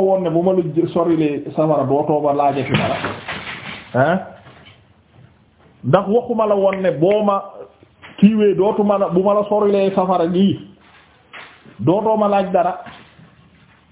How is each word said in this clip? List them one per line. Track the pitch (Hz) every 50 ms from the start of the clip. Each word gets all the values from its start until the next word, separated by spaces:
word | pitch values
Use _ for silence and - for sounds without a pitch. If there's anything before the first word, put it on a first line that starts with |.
| 190
woon | 190 190 190 180
ne | 165
bu | 156 170 175
ma | 190 190
la | 185
jë-, | 170 156 143 165 175 165
sorilee | - 175 170 170 165 156 156 147 143 139 143 151 -
safara | - 156 156 151 143 135
dootoo | 127 139 143 151 160 156 147
ba | 147 143 139
laajati | 143 143 143 135 143 123 104
dara. | - - - - - - - 104 104 - - - - - - - - - - - - - - - -
Hein? | 120 135 156 180 196 - - - - - - - - - - - _ _ _ _ _ _ _ _ - - - _ _ _ _ _ _ _ _ _ _ -
Ndax | 120 151 190 196 185
waxuma | 214 240 240 240 233 220 220
la | 208 208
woon | 196 196 196 190 190
ne | 190 180
boo | 160 143 160 190 208 214 214
ma | 202 196 196 196 - - - - - _ _ - _ _ _ - - - -
kiiwee | 196 208 220 214 208 202 180
dootuma | 160 190 214 214 208 202 202 202 196
la, | 196 170
bu | 170 180 190
ma | 202 202
la | 208 202 202
sorilee | 208 208 208 202 202 196 196 196 190
safara | 196 185 180 185 175 170 170
gii | 180 180 202 190 139 - - - - _ _ _ _ - _ _ _ _ _ _ - - - - - - _ - - -
dootoo | 107 147 175 214 208 220 220 208
ma | 208 202
laaj | 202 196 190 180
dara. | 185 180 170 180 - - - - - - - - _ - - - _ _ _ _ _ _ _ _ _ _ _ _